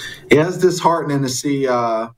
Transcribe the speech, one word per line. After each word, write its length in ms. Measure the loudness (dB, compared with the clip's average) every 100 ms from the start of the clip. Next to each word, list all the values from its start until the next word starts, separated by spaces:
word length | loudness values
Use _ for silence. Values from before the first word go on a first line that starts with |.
| -14 -14 2
Yeah, 160 | 2 4
it's 80 | 2
disheartening 640 | 0 2 0 0 0 -2
to 80 | -2
see, 400 | -4 -4 -2 0
uh, 400 | 0 0 -2 -6